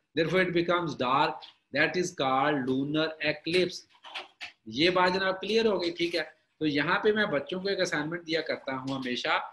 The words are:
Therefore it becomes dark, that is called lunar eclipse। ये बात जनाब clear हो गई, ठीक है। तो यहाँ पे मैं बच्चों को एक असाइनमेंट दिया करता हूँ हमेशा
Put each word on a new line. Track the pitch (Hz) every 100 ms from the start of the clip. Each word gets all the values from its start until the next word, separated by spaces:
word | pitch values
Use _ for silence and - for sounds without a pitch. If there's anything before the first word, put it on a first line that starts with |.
| _ 151
Therefore | 160 180 180
it | 170
becomes | 170 175 165
dark, | 123 123 139 160 - - _ _ 135
that | 156 175
is | 170 -
called | 135 131 147 147 123
lunar | 131 143 151 160 - 151
eclipse। | 151 165 180 180 - - _ - - - _ - - 110
ये | 113 175
बात | 180 180
जनाब | 185 190 190
clear | 196 220 220
हो | 185
गई, | 175
ठीक | 170 170 170
है। | 156 - _ _
तो | 156
यहाँ | 143 147 196
पे | 214
मैं | 214 208
बच्चों | 143 - 185
को | 190
एक | 190
असाइनमेंट | 175 160 151 175
दिया | 160 160
करता | 151 123 -
हूँ | 135 135 135
हमेशा | 127 123 156 180 -